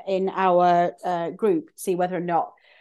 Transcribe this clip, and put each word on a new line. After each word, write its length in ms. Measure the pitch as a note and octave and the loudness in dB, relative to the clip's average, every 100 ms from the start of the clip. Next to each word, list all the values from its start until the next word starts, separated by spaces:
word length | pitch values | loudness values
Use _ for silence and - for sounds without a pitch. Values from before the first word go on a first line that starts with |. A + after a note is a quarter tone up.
| - | -4
in 240 | F#3+ F#3+ | -2 -2
our, 640 | - F#3+ F3 F3+ F3 F3 - | 0 2 4 4 4 2 -2
uh, 260 | F3 F3 E3+ | -6 -4 -6
group 360 | F#3 A3 E3 - | -2 0 0 -4
to 60 | - | -10
see 200 | - F3 | -4 -2
whether 200 | F3+ F3+ | -2 -4
or 40 | |
not 320 | F3 E3 - - _ _ | -2 -2 -2 -10 _ _